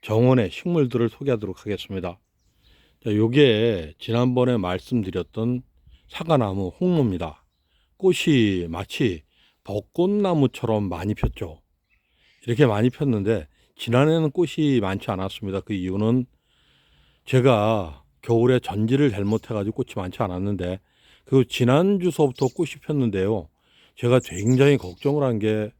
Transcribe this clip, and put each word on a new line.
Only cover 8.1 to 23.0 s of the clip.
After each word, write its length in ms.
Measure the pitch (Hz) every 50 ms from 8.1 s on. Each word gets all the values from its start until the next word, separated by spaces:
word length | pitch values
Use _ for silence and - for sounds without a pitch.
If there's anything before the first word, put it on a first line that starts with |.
| 180 - - 165 151 131 110 104 95 92 87 85
마치 540 | 82 82 101 - - - 151 113 90 80 _ _ _ _ _ _ _ _ _
벚꽃나무처럼 1300 | - 101 104 - _ _ - 175 190 202 208 202 190 175 156 139 123 - - - 113 110 107 104 95
많이 240 | 87 82 87 101 104
폈죠. 480 | - - 117 - - 107 82 78 - _ _ _ _ _ _ _ _ _ _ _ _ _ _ _ _ -
이렇게 180 | - 120 110 151
많이 240 | 123 104 104 113 127
폈는데 580 | 127 - 151 139 117 107 98 104 113 101 78 - _ _ _ _ _
지난해는 540 | _ - - 117 123 143 156 160 165 160 151
꽃이 500 | 135 - 175 147 - - 156 147 135 120
많지 300 | 101 95 95 101 - -
않았습니다. 500 | 104 92 95 95 - - - 98 95 98
그 140 | - - 110
이유는 500 | 95 90 92 92 101 107 110 120 127 123 _ _ _ _ _ _ _ _ _ _ _ _ _ _ _ _ _ _ _ _
제가 800 | - - 131 120 135 123 107 104 107 113 107 92 80 76 - _ _ _ _ -
겨울에 360 | - 117 113 117 123 127 123
전지를 520 | - - 95 101 107 113 127 139 147 139
잘못해가지고 720 | 101 98 101 101 110 110 - - 117 107 101 104 110 - 123
꽃이 80 | - -
많지 260 | 107 92 92 90 - 117
않았는데 580 | 95 90 90 95 101 104 90 87 87 92 98 _ _ _ _ _ _ _ _ _
그 200 | - - 135 123
지난주서부터 1000 | - - - 127 120 131 147 180 196 208 196 175 180 156 - 156 135 123 - 139 127 -
꽃이 200 | - 175 147 - 143
폈는데요. 680 | _ - 156 143